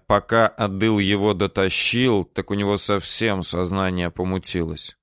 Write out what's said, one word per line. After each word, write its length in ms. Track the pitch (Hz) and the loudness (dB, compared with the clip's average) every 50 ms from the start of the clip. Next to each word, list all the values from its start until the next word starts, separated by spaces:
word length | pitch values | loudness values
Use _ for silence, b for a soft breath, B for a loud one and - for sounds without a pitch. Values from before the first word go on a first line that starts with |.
| _ | _
пока 400 | - 104 101 - - 113 113 113 | 0 0 0 2 2 2 4 4
Адыл 500 | 104 - - 110 101 95 95 110 113 107 | 2 2 -2 -4 -4 -2 0 2 2 2
его 380 | 104 98 95 104 98 101 107 101 | 2 2 2 2 2 2 2 2
дотащил, 880 | 90 101 95 - 101 95 92 - - - - - 120 127 127 110 98 87 | 0 -2 -2 0 0 0 0 0 0 -2 0 0 0 2 2 2 0 -2
так 260 | - - 98 92 - | -4 -8 -8 -6 -4
у 60 | 101 | -4
него 220 | 101 101 101 104 | -2 0 0 2
совсем 680 | 98 - - 104 95 - - - - 120 110 101 92 85 | 2 2 2 2 0 0 0 0 0 0 0 -2 -2 -2
сознание 680 | - - 87 90 87 95 98 95 92 92 90 87 85 | -2 -2 -2 -2 -2 -2 -2 -2 -2 -2 -4 -4 -4
помутилось. 880 | - - 90 92 92 92 - - - 87 82 80 78 - - - - _ | -4 -6 -4 -4 -4 -2 -2 -2 -2 -2 -4 -4 -4 -6 -6 -6 -8 _